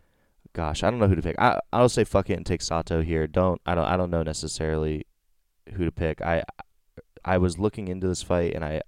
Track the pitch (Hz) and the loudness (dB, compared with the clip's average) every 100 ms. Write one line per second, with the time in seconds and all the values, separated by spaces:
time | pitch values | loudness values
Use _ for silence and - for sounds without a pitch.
0 | _ _ _ _ - - 80 76 90 120 | _ _ _ _ -14 -6 -4 0 0 4
1 | 101 85 82 - 120 55 - 110 123 - | 4 4 0 2 2 2 0 4 4 4
2 | 107 98 95 87 - 87 - 82 - 82 | 2 2 0 -2 -2 -4 -2 -4 0 0
3 | 80 80 78 90 92 87 - 85 71 92 | 0 0 0 2 2 0 -2 0 2 0
4 | 90 85 80 78 78 - 80 78 78 78 | 0 0 -2 -4 -8 -4 -2 0 -2 -4
5 | - _ _ _ _ _ - 101 85 - | -8 _ _ _ _ _ -12 -4 -2 0
6 | 82 76 82 85 - - - _ _ - | -2 -2 -2 -2 -2 -10 -20 _ _ -20
7 | - - - 92 90 80 107 - 95 92 | -20 -10 0 2 2 2 -2 -2 -8 -4
8 | 92 90 - 90 85 80 78 78 | -2 -2 0 0 0 -2 -4 -6